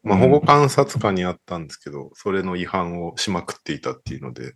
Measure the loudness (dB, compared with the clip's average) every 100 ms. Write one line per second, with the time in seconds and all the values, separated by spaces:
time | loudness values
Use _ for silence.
0 | 2 4 6 6 6 6 6 4 2 0
1 | 0 0 -2 -6 -10 -10 -10 -14 -14 -14
2 | -16 -10 -4 -4 -4 -6 -4 -4 -4 -6
3 | -8 -6 -4 -4 -6 -12 -10 -8 -8 -10
4 | -12 -12 -12 -14 -16